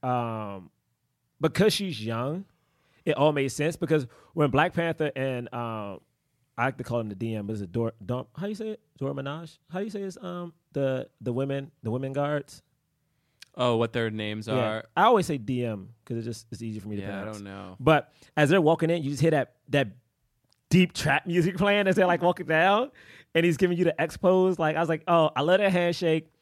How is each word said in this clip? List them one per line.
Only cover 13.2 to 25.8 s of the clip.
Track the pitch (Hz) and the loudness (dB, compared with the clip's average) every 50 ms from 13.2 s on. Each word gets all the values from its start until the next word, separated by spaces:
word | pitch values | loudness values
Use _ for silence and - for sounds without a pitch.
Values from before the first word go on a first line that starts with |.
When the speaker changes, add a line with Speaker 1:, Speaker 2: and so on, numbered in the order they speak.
| _ _ _ _ - _ _ | _ _ _ _ -20 _ _
Speaker 2:
Oh, | - 127 123 120 | -2 0 0 2
what | 113 117 110 | 2 0 0
their | - 123 117 113 | 0 -2 -2 -2
names | 110 107 107 104 107 107 107 110 | -2 -4 -6 -6 -6 -8 -6 -2
Speaker 1:
Yeah. | 110 | -2
Speaker 2:
are. | 107 - 107 107 110 - - _ | 0 0 0 -2 -6 -8 -6 _
Speaker 1:
I | - 185 | 2 4
always | 226 247 214 170 | 4 6 4 2
say | - 160 139 | 0 -4 -6
D | 110 104 131 123 123 | -4 -4 -4 -2 -2
M | 117 110 101 95 107 117 _ _ | -4 -4 -6 -8 -14 -18 _ _
'cause | - 120 117 | -8 -8 -6
it | |
just, | 113 117 117 - - _ | -6 -8 -10 -10 -12 _
it's | - - | -14 -10
easy | 117 113 107 107 | -10 -8 -8 -10
for | 98 107 | -10 -8
me | 104 101 | -8 -8
to | |
Speaker 2:
Yeah, | 98 98 | -8 -8
I | 98 98 | -8 -8
Speaker 1:
pronounce. | 101 107 107 104 | -10 -10 -10 -12
Speaker 2:
don't | 101 | -12
know. | 101 98 98 98 92 92 - | -12 -12 -14 -14 -14 -14 -2
Speaker 1:
But | 127 143 160 143 - _ _ _ - _ _ - | 4 4 4 4 4 _ _ _ -20 _ _ 2
as | 151 135 | 2 4
they're | 165 196 | 4 4
walking | 160 151 165 160 165 160 | 6 4 4 4 2 0
in, | 170 175 151 | 0 0 -2
you | 135 | -4
just | 143 127 | -2 2
hear | 143 165 | 2 2
that, | 156 147 127 - _ _ _ _ | 2 2 0 -4 _ _ _ _
that | 143 143 135 104 92 - _ _ _ _ _ _ _ _ _ _ _ _ _ _ | 0 0 0 0 -4 -18 _ _ _ _ _ _ _ _ _ _ _ _ _ _
deep | - 180 185 175 - | 6 6 6 4 2
trap | - - 156 139 151 - 185 | -4 0 0 0 0 0 0
music | 170 180 165 180 180 185 | 2 2 2 2 2 2
playing | 190 202 202 208 202 190 | 2 4 4 4 4 4
as | 185 - | 4 4
they're, | 190 180 | 4 4
like, | 175 165 | 4 4
walking | 165 175 175 - 185 | 4 2 2 2 -2
down, | 127 160 156 165 190 202 214 247 294 _ - - - - - - _ _ | 0 2 4 4 4 4 4 2 -2 _ -18 -20 -20 -20 -20 -20 _ _
and | 165 165 | 2 4
he's | 175 165 156 | 4 4 4
giving | 190 175 180 170 | 2 0 2 2
you | 180 | 2
the | 170 - - | 0 2 0
X | 147 165 - | -4 -4 -4
pose. | - - 180 185 185 185 185 185 160 | 0 2 4 4 6 4 2 2 2
Like, | 165 156 156 156 | 0 0 0 0
I | |
was | 170 160 | 0 0
like, | 165 156 - - | -2 -4 0 2
"Oh, | 175 170 160 151 - | 4 4 4 4 2
I | 131 | 0
love | 143 160 180 190 | 2 4 4 4
that | 208 196 | 4 4
handshake. | 185 180 | 2 2